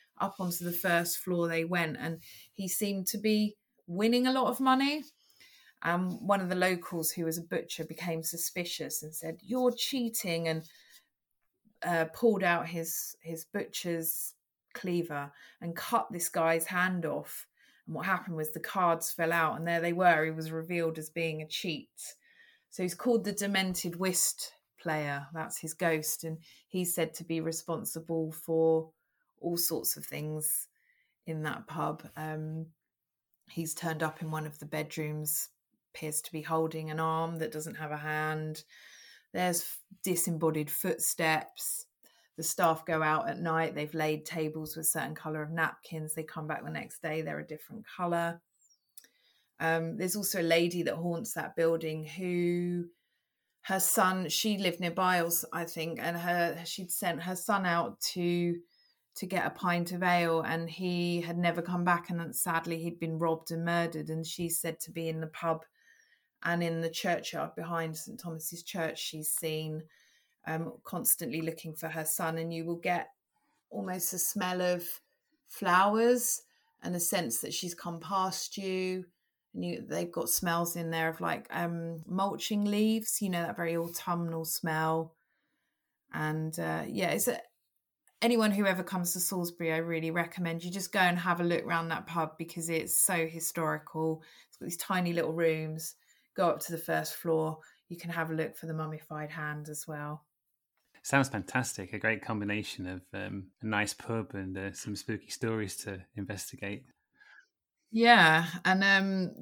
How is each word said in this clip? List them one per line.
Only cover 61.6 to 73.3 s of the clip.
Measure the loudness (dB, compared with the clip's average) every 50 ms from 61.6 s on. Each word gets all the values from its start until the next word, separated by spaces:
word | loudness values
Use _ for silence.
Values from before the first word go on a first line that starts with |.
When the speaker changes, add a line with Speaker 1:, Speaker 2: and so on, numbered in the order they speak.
Speaker 1:
come | 0 -2 -2 0 4
back, | 4 4 4 2 -2
and | -4 -4 -4 -4 -4
sadly | -2 0 0 2 0 0 0 -2 -2
he'd | -2 -4 -4 -4
been | -4 -4 -2 0
robbed | 2 2 2 0 -2 -4
and | -4 -2 0
murdered. | 2 2 2 2 2 -2 -4 -4 -4
And | -4 -4 -4
she's | -4 -4 -4 -2 -2 -2 -2
said | -2 -4 -4 -6
to | -10 -10
be | -6 -4 -4 -2
in | -2 -4
the | -4
pub | -6 -6 -2 0 0 0 0 -2 -10 _ _ _ -20 -20 _ _ _ _ _ _ _ _ _ -4
and | -2 0 2 2
in | 0 0 0
the | -2 -2
churchyard | -2 0 0 2 2 2 0 -4 -4 -4 -4 -4 -6
behind | -8 -6 -4 -2 -2 -2 -2 -4 -6
Saint | -8 -10 -12 -10
Thomas's | -8 -8 -6 -6 -6 -8 -8 -10 -10
Church. | -6 -4 -2 -2 -2 -2 -4
She's | -6 -6 -6 -4 -4 -2
seen | -2 -2 -2 -2 -2 -2 -2 -4 -4 -6 -8 -10 _ _ _ _ _ _ _ _ _ _ _
um, | -4 -4 -2 -4 -4 -8 -10 -10
constantly | -8 -6 -2 2 2 2 2 0 -2 -2 -2
looking | -2 -2 -4 -6 -8 -10 -8
for | -8 -8 -6
her | -4 -4 -2
son, | -2 -2 -2 -2 -2 -2 -2
and | -4 -4 -4
you | -4 -4
will | -4 -4
get | -2 0 0 0 0 -2 -6 -12 _ _ _